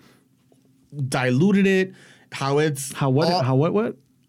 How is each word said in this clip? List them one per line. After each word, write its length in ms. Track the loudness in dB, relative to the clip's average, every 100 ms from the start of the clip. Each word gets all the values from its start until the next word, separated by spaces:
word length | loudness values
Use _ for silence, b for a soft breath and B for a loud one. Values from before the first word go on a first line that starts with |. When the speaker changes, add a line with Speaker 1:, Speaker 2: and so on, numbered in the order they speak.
| b b b _ _ _ _ _ _ -8 -4
Speaker 1:
diluted 580 | -2 0 2 2 4 2
it, 260 | 2 -2 B B B B
how 280 | -8 -2 0
it's 340 | 0 -2 -8
Speaker 2:
How 160 | -4 0
what? 220 | 2 2
Speaker 1:
all 120 | 0
Speaker 2:
How 120 | 0 0
what? 180 | 0
What? 240 | 0 -4 -8 _ _